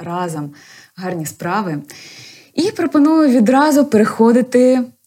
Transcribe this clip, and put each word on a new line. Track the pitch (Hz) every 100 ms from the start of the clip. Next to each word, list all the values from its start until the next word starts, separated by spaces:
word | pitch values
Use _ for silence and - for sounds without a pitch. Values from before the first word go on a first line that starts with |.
разом | 170 175 175 160 143 - - - _ -
гарні | 180 175 147
справи. | - 175 202 190 147 - - - - - - _
І | -
пропоную | 370 427 311 311 294 320 294
відразу | 247 208 262 302 294
переходити | 285 214 214 - 226 240 247 247 254 254 247 _